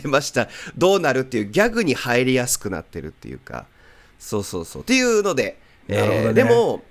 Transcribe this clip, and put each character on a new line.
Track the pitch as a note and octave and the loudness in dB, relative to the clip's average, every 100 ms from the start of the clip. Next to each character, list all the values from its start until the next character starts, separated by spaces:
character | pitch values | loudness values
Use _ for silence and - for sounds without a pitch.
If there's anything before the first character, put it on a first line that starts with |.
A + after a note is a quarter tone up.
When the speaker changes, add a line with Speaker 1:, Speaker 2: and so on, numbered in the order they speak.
| D3+ | 0
Speaker 1:
ま | C#3 | -2
し | C#3+ | 0
た。 | B2+ A2+ - - - | -2 -4 -6 -14 0
ど | F3 G3 | 2 4
う | |
な | D#3 | 2
る | C3 | 0
っ | |
て | C3 A#2+ | -2 -4
い | |
う | G2+ | -2
ギ | C#3+ | 0
ャ | A3+ | 2
グ | A3+ | 2
に | F3+ | 0
入 | A#2 B2+ A#2+ B2+ | 0 0 0 2
り | |
や | B2+ B2 | 0 0
す | - | -4
く | G#2 | -4
な | F2 | -8
っ | |
て | - E2+ | -8 -12
る | D2 | -12
っ | |
て | - - | -14 -14
い | C2 | -14
う | |
か。 | - A#1+ - _ - - - _ | -14 -16 -16 _ -20 -20 -20 _
そ | - G#2 | -8 -6
う | |
そ | G2 F#2 | -4 -8
う | E2 | -10
そ | - | -10
う。 | |
っ | - | 0
て | |
い | C4 | 2
う | B3 A3 | 4 2
の | G3 C#3 | 2 0
で、 | G2+ - - _ - | -2 -6 -18 _ -4
Speaker 2:
な | G#2 | 0
る | |
ほ | G#2 | 2
ど | |
ね。 | G#2+ A2+ | 2 2
Speaker 1:
え | |
ー、 | |
で | - | 4
も、 | B3+ A#3+ G3 G#2+ - | 4 4 2 -2 -8